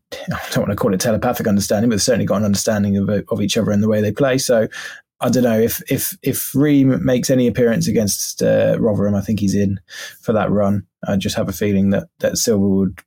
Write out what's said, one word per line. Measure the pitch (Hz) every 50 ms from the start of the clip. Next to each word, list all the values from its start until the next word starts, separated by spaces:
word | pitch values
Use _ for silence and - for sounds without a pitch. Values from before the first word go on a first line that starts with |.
| _
<laughs> | - -
I | - - - - 104 - - -
don't | 131 107
wanna | - 101
call | - - 117 98
it | 92
telepathic | - 120 107 104 - 101 117 - - 110
understanding, | 101 101 98 - 113 104 110 123
but | 113
they've | 98 -
certainly | - 123 104 104
got | 85 101
an | 98 107
understanding | 104 101 98 - - 110 104 101 104 98 101
of, | 98 92
of | 104 98 - - - 104 104
each | 101 -
other | 120 104 87 104
and | 104 104
the | 110
way | 110 107
they | 107 104 101
play. | - 143 135 127 135
So | - - 123 113 - - - - - - - - - _ _ - -
I | 127
don't | 117 127 120
know | 120 113 110
if, | 113 117 113 - - - 139
if, | 123 - - - - -
if | 139 123 - - - -
Ream | 135 143 151 147 139 135 131 127 - -
makes | 131 127 123 - -
any | 135 127 123
appearance | 120 110 - 123 117 113 - -
against, | 113 104 113 110 101 - - - - - - 123
uh, | 110 110 107 104 107 107 -
Rotherham, | - 113 104 101 101 104 104
I | 98
think | 95 - 113 95
he's | 98 98 92
in | 101 101 98 98 101 - _ - - - - - - -
for | - 113
that | 107 98 -
run. | 98 101 104 98 101 101 98 _ _ _ -
I | - 104
just | 95 95 104 -
have | - 104 87
a | 95
feeling | - 107 104 101 98 98 98
that, | 98 101 - - _ -
that | - 107 - -
Silva | - - 113 101 98
would | 101 95 95 98 92 95 - -